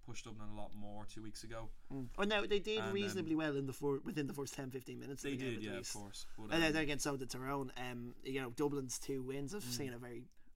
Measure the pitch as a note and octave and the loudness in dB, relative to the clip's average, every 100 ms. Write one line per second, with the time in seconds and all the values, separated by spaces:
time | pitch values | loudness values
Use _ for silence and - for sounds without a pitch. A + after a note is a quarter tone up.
0 | - A#2 A#2+ A2 G#2+ G#2+ G2+ G#2 G#2 G#2 | -6 -6 -6 -6 -4 -2 -2 -2 -2 -2
1 | G#2 - A2 - A2 A2+ A2+ - - C#3 | -4 -6 -6 -6 -6 -6 -4 -6 -6 -4
2 | B2 - G3+ G#3 G3+ G3+ G#3+ A3 A3 G3+ | -4 2 4 4 6 4 4 0 2 2
3 | G3+ F#3+ D#3+ D#3 D#3 C#3 C3+ A#2+ C#3+ C#3 | 2 2 4 4 4 2 0 0 2 2
4 | C3 D3 C#3 C#3 C3+ - C3 B2+ B2 B2 | 0 0 0 0 -4 -2 -4 -4 -6 -8
5 | A#2+ C#3 C#3+ C3+ C3 A2 G#2+ G2 - G#2 | -6 -4 -2 0 0 0 -2 -2 -4 -4
6 | G2+ - - - A2 E3 D#3+ D#3 D3+ C#3 | -6 -6 -4 -4 2 6 6 6 4 2
7 | D3+ C#3 C3 - C3 C#3 C3 A#2+ B2 B2 | 2 2 -2 -2 0 0 0 -4 -4 -4
8 | A#2+ B2 C3 C3+ C3 A#2+ C#3+ C#3+ C3 - | -6 -6 -2 0 0 2 4 4 0 -4
9 | - C3+ B2+ C3+ C#3+ C3 B2 A#2+ C3+ B2 | 0 -2 0 -2 -2 -2 -2 -2 -2 -4
10 | B2 A#2+ B2+ - - | -6 -8 -10 -14 -16